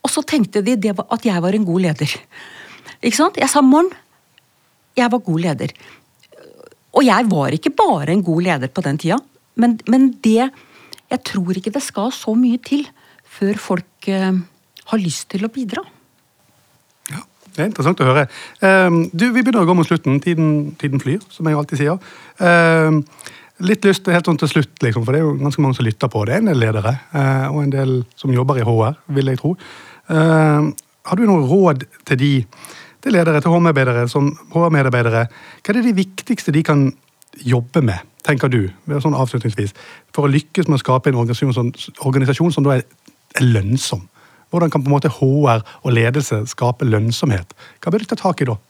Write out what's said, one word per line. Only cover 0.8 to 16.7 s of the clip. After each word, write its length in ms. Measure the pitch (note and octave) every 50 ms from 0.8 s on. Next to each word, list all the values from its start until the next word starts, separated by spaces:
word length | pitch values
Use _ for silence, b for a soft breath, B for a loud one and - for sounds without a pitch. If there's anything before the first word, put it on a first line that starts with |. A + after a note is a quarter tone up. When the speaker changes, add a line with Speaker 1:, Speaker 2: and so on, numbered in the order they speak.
| F#3+ G#3+ G3 F#3+
Speaker 1:
var, 80 | G3+ - A#3
at 80 | A3+ -
jeg 120 | A#3 F#3+ F3 E3
var 120 | F3+ G3+
en 100 | A3 G#3+
god 160 | F3 E3+ F#3 F#3
leder. 260 | E3 D3 - D3+ C#3+ - - - B B B B B B B B B B B B B B B
Ikke 180 | - A#3+ -
sant? 220 | - D#4 F#4+ - -
Jeg 120 | - C4+
sa 120 | - D4 C#4+
morgen. 300 | C4 C4+ D#4 F4 F#4 - - _ _ _ _ _ _ _ _ _ _ _ _ _ _ _ _ _ _ _ B3+
Jeg 120 | A#3+ A#3+ A3+
var 100 | B3 -
god 180 | - D#3+ D#3+ E3+
leder. 260 | F3 C#3+ A#2+ - C#3 - B B B B B B _ _ _ _ _ _ - - - - - - - _ _ _ _
Og 160 | - - C#4
jeg 200 | B3 F#3+ G#3 B3 A3
var 240 | F3+ D3+ C#3 C3 D3
ikke 160 | D#3+ - D#4 D4+
bare 360 | - A4 F4+ A3 D#3 C#3+ D3
en 120 | F3 G#3 F#3
god 180 | F3 D#3+ E3 F3+ F#3
leder 220 | E3 C#3 B2+ B2+ _
på 100 | F#3+ -
den 160 | C#3+ C#3 D#3
tida, 180 | - E3 G3 C4+ - _ _ _ _ _ _
men, 220 | - A#3 A#3+ A3+ A3 -
men 220 | - A#3 C4 C4+ C4 A#3 - -
det, 260 | A3 A3 A3+ B3+ C4+ B B B B B B B B B B B _
jeg 80 | B3 B3 _
tror 320 | - - G3+ F3 F3 F#3 F#3
ikke 120 | F#3 A3 G#3
det 80 | C#4 C4+
skal 240 | - - G3+ G3+ B3 -
så 180 | - - A3+ A3
mye 240 | A#3 B3+ A#3+ A#3 B3 -
til 240 | - C#4 C#4+ C#4+ - b b b b b b b _ -
før 220 | - G3+ G3 G#3+ G3+
folk, 460 | - - F#3+ F3 F3+ _ _ _ - G3+
eh, 200 | G3 F#3+ F#3+ F#3+ F#3 F#3 F3 _ _ _ _ _ _ - _ -
har 120 | - A3+ F#3+
lyst 240 | E3+ C#3 - - _
til 160 | - F#3 G#3
å 60 | A3+
bidra. 320 | - C4+ B3 F#3+ - E4 G4 - _ _ _ _ _ _ _ _ _ _ _ _ _ _ _ _